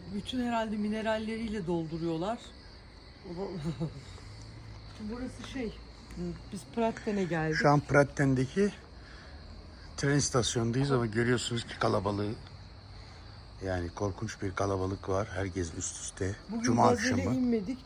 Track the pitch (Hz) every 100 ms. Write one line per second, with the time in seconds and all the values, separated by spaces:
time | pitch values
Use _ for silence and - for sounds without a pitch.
0 | 180 202 - 254 240 233 220 214 208 220
1 | 220 220 220 220 226 214 170 170 160 160
2 | 165 160 190 240 - - - - - -
3 | - - 190 175 190 175 151 127 156 135
4 | - - - - - - - - - -
5 | 208 240 254 - 226 269 220 - - -
6 | - - 175 165 - 196 - 233 226 233
7 | - 202 175 160 156 156 147 147 - 143
8 | 143 - 135 131 131 196 202 - - -
9 | - - - - - - - - - -
10 | 143 143 131 131 104 120 117 120 139 131
11 | 117 113 120 120 - 117 - - 117 107
12 | 98 101 104 117 - - - - - -
13 | - - - - - - 95 90 85 -
14 | 104 92 107 - 98 92 98 98 95 95
15 | 95 95 107 95 98 92 82 80 - -
16 | - - 92 104 - 226 240 240 233 240
17 | 240 247 254 262 247 226 190 254